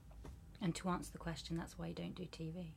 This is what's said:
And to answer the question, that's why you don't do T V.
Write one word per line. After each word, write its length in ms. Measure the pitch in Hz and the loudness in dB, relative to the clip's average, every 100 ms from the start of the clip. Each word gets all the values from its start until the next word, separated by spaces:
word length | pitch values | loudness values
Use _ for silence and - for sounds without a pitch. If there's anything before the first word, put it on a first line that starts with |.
| - - - - - - | -12 -10 -10 -10 -12 2
And 120 | 190 160 | 4 4
to 120 | 185 | 4
answer 220 | 180 - | 4 2
the 60 | - | -2
question, 400 | 170 160 - 165 | 0 0 2 2
that's 200 | 165 - | 2 -2
why 100 | 170 | -2
you 60 | |
don't 220 | 170 175 - | 0 -2 -2
do 100 | 175 | -4
T 240 | - 165 | -2 -2
V. 220 | 165 170 | -2 -4